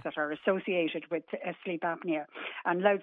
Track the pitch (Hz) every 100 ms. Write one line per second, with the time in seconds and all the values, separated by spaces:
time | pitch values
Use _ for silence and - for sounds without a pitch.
0 | 156 156 151 151 - 190 202 180 160 165
1 | - 165 - 185 185 165 196 165 175 165
2 | 185 156 147 - - - - 175 202 196